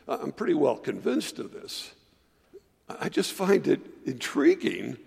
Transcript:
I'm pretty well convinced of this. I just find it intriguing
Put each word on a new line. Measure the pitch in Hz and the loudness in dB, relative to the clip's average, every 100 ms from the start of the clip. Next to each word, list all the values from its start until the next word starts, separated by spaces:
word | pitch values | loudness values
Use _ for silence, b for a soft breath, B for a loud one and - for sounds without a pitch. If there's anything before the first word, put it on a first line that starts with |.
| - | -8
I'm | - 143 | -6 -6
pretty | - - 160 | -4 0 4
well | 139 113 | 4 2
convinced | - 101 - 247 - - | -4 -4 0 0 -2 -8
of | - | -12
this. | - - - - - _ _ _ _ _ - - _ - - | -12 -12 -12 -14 -18 _ _ _ _ _ -20 -20 _ -14 -6
I | - | -2
just | - 190 | 0 0
find | - 190 202 - | 0 4 4 4
it | - - - - | 2 0 -10 -8
intriguing | 127 - - 294 381 - 90 101 127 | -6 -2 4 6 6 2 -4 -6 -10